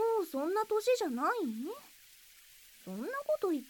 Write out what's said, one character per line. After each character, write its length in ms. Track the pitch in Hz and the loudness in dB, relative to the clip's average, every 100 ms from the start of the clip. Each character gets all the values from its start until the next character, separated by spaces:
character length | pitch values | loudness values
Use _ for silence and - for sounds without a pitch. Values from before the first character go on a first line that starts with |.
| 453 453 | 2 2
う 20 | 330 | 0
そ 180 | 269 | -2
ん 120 | 302 403 | 0 0
な 100 | 427 | 0
年 320 | 427 440 494 | 2 2 2
じ 60 | |
ゃ 80 | 370 | 2
な 180 | 240 311 | 0 0
い？ 0 | 480 285 220 294 554 - - - - - - - - - - | 0 -2 -2 -6 -8 -14 -20 -20 -20 -20 -20 -20 -20 -20 -18
そ 80 | - | -10
ん 80 | 185 | -6
な 60 | 311 554 571 | -4 -4 -2
こ 100 | 622 | 0
と 100 | 381 | 2
言 120 | |
っ 20 | 302 | 0